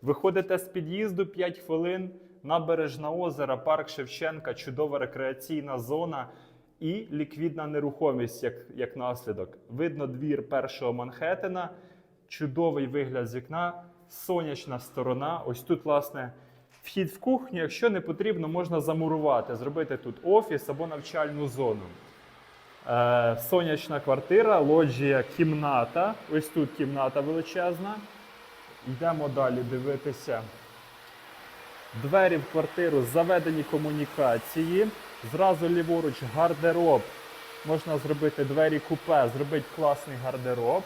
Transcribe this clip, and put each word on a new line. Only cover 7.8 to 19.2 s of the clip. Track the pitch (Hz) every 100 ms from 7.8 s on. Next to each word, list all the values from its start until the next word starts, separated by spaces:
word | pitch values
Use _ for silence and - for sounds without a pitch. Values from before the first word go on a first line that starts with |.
| 143 143 156 127 120 -
як, | 123 - - 123
як | 120 -
наслідок. | 123 123 - 101 92 - -
Видно | 120 165 151 139
двір | 127 147 139 143
першого | 139 131 - 127
Манхеттена, | 120 123 123 160 185 190 185 175 - - - _ _ _
чудовий | - 151 135 170 143 135
вигляд | 143 131 127 120
з | 123
вікна, | 127 160 175 175 - - _
сонячна | - - 180 160 135 - 123
сторона. | - - 127 127 143 170 147
Ось | 123
тут, | - 165 151
власне, | 143 147 143 123 - - _ _ -
вхід | - - 180
в | -
кухню. | - 262 - 180
Якщо | 160 - 233
не | 190
потрібно, | - 165 202 175 156
можна | 170 170 165
замурувати, | 147 160 160 160